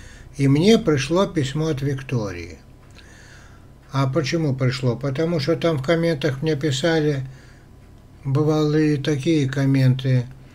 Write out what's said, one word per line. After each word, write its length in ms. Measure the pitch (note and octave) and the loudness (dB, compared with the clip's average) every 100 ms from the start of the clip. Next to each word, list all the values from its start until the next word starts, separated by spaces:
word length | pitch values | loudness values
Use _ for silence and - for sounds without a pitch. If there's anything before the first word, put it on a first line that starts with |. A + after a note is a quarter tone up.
| - - - - | -20 -20 -20 -2
И 100 | C#3 | 2
мне 320 | D3 G3 A3+ | 4 6 4
пришло 480 | D#3+ C#3 C3 F3 G3 | 4 0 0 0 0
письмо 400 | D#3+ B2+ D#3 D#3+ | 0 -2 -2 -4
от 140 | C3+ | -2
Виктории. 760 | C#3 C3 - A#2+ G2+ E2+ E2+ D#2 - - - - - - - - - - - - - | -4 -6 -4 -6 -4 -8 -14 -16 -20 -20 -20 -20 -20 -20 -20 -20 -20 -20 -20 -20 -8
А 160 | C3+ C3 | -4 -2
почему 480 | E3 C3 E3+ D3+ C3 | -2 -2 -2 -2 0
пришло? 400 | B2+ - B2+ A2 | -2 0 -2 -2
Потому 440 | C#3+ C3+ E3 E3+ | -4 -2 -2 -2
что 160 | E3+ D#3+ | -2 0
там 220 | E3+ D3+ | 0 -2
в 60 | |
комментах 580 | C#3 E3 E3+ D#3 D#3 C3 | 0 0 0 0 -2 -2
мне 140 | D#3 D3 | -2 -2
писали, 720 | D#3 C3 E3+ D#3+ D3+ C3+ C3 - - - - - - - - - C#3 | -2 0 0 2 0 -2 -8 -14 -20 -20 -20 -20 -20 -20 -20 -14 -4
бывало 500 | C3+ D3+ D#3 D3+ D3+ | 0 2 2 2 2
и 220 | D3+ C#3+ | 2 2
такие 500 | D3+ C#3+ E3+ D#3+ C3+ | 0 -2 0 2 0
комменты, 800 | C#3 C3+ C3+ C3 B2+ C3+ B2+ A#2+ - - | 0 2 4 4 2 2 0 0 -12 -20